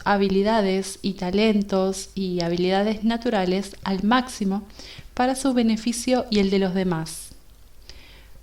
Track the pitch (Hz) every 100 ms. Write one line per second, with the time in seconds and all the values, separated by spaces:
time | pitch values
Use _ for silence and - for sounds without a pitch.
0 | - 202 196 190 202 226 196 190 190 -
1 | 202 185 180 196 220 208 202 190 190 190
2 | - 190 190 180 170 175 180 190 208 214
3 | 220 233 240 214 180 190 196 - - 190
4 | 202 254 247 - 196 196 - - - -
5 | - - 254 262 269 247 226 220 240 233
6 | - 247 240 208 196 196 190 190 185 160
7 | 160 - - - - - - - - -
8 | - - - -